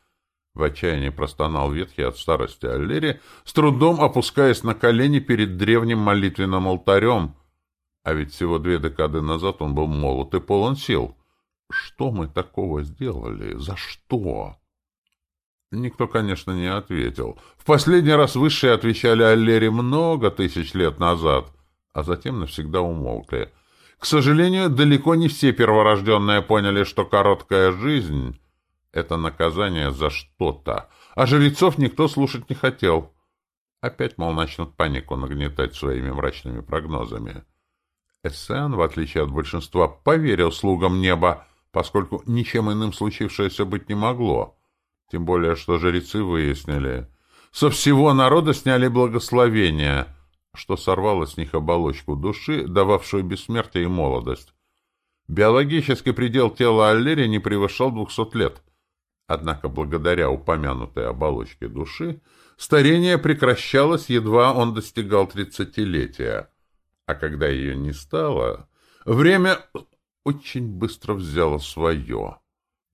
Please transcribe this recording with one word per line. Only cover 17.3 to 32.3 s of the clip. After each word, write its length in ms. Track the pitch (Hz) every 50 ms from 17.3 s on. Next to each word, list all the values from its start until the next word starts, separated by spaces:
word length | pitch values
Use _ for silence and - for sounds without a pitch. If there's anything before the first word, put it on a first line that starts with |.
| - - - _ _
В 80 | _ -
последний 480 | - 151 139 143 160 180 175 156 151
раз 240 | 151 151 143 - -
высшие 380 | 127 143 156 - - - 127 117
отвечали 480 | 107 - 117 110 - - 117 113 113
Аллере 480 | 113 110 110 113 113 113 113 110 110 110
много 600 | 110 117 120 123 139 156 165 165 165 135 110 98
тысяч 440 | - - 95 85 - 87 80 - -
лет 240 | 92 87 78 73 73
назад, 520 | 87 85 87 82 80 78 69 65 - - - _ _ _ _ _ _ _ -
а 80 | -
затем 380 | 76 82 87 - - 131 131 107
навсегда 420 | 80 71 - - 76 76 80 92
умолкли. 720 | 90 87 82 80 67 60 57 55 53 - 67 60 53 - _ _ _ _ _ _ _ _ _ _
К 60 | -
сожалению, 640 | - 151 151 127 139 147 160 175 185 185 190 190 170
далеко 460 | 131 127 147 147 143 135 - 165 170
не 140 | 165 170 143
все 240 | 143 - 143 131
перворожденные 920 | - - 120 107 107 107 107 107 107 98 98 110 107 104 101 104 104 101
поняли, 420 | - - 110 107 101 101 101 101 95
что 220 | - - - 95
короткая 640 | - - 101 98 101 95 - - - 98 95 95 92
жизнь — 640 | 90 92 113 143 151 135 98 80 73 69 64 60 58 - _ _ _ _ _ _ _ _ _ _
это 240 | - 82 82 - 85
наказание 760 | 82 80 80 76 - 85 82 80 92 104 98 87 78 73 69
за 180 | 64 67 78 76
что-то, 800 | - - - _ _ - 92 76 71 - - 76 52 - - _ _ _ _ _ -
а 100 | - 131
жрецов 540 | 120 143 147 143 143 143 - 185 185 139 143
никто 280 | 139 120 - - 160
слушать 440 | 151 - 143 139 131